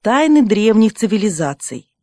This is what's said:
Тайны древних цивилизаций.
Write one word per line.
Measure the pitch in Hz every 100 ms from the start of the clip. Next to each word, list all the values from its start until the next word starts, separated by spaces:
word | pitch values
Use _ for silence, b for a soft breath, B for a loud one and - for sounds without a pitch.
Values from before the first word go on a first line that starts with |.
Тайны | 208 262 311 302
древних | 226 208 220 220 220
цивилизаций. | - 220 208 208 160 147 143 - 123 _ _